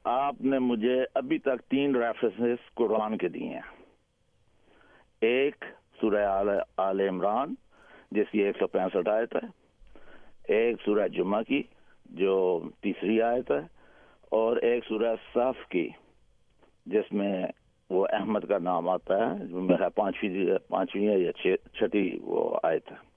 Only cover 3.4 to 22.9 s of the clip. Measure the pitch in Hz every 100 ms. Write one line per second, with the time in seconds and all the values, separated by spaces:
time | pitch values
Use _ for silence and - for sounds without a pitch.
3.4 | 78 - - - - _ _ _ _ _
4.4 | _ _ _ _ - - _ _ 113 127
5.4 | 139 - - - _ - 110 104 101 98
6.4 | 101 101 - - 95 95 98 92 95 110
7.4 | 151 262 _ - - - - 104 104 104
8.4 | 101 - 92 - 92 98 87 107 117 -
9.4 | 233 - _ _ - - - - - -
10.4 | - 107 117 107 - 104 95 92 90 104
11.4 | 117 139 - - - - - - 95 95
12.4 | 92 85 - - 104 - 92 110 117 123
13.4 | 123 147 165 - - - - - - 110
14.4 | 113 120 117 120 - 110 117 113 - 120
15.4 | 127 127 - 90 78 - _ _ _ _
16.4 | _ _ - _ - 107 - 101 101 95
17.4 | 92 - _ _ _ 92 98 107 101 104
18.4 | - 101 85 87 87 92 - 95 95 95
19.4 | - 90 92 87 90 - 101 90 104 92
20.4 | 90 92 - 95 92 101 104 98 87 -
21.4 | 92 95 - - 107 104 95 - 50 50
22.4 | 50 - 82 80 -